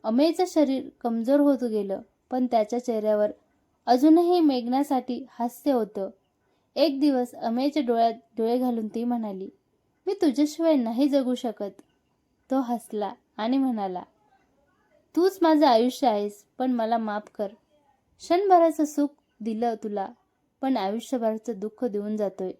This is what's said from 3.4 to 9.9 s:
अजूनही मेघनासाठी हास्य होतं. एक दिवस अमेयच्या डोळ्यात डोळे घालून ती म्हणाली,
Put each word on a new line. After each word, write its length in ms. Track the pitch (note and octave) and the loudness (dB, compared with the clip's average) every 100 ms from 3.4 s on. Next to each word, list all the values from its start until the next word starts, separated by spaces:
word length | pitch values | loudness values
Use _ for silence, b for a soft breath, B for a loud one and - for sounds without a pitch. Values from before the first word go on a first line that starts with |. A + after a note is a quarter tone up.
| _ _ _ _ - | _ _ _ _ 0
अजूनही 540 | B3 D4+ D#4+ F4 F4+ | 4 6 6 6 4
मेघनासाठी 840 | D#4 B3+ A#3+ B3+ C#4+ C4 B3 A#3+ C4 | 4 2 -2 -2 0 -2 -2 -10 -10
हास्य 420 | - A#3+ - D4 | -6 -8 -4 -2
होतं. 380 | B3+ G#3 G3+ G3 - _ _ _ _ _ - | 0 -2 -6 -10 -10 _ _ _ _ _ 0
एक 240 | D4 C#4 | 0 2
दिवस 340 | D4 C4 B3 | 0 2 -2
अमेयच्या 480 | - A#3 A#3 C#4 D4+ | -6 -6 -2 -2 -2
डोळ्यात 300 | A#3+ A#3 A#3 | -2 2 0
डोळे 460 | A3+ _ - A3+ B3 | 0 _ -6 -2 0
घालून 300 | B3+ A#3 A3 | -2 -4 -6
ती 160 | A3+ | -6
म्हणाली, 440 | A#3+ A#3+ G#3+ F#3+ F#3+ _ _ _ _ | -4 -4 -6 -10 -12 _ _ _ _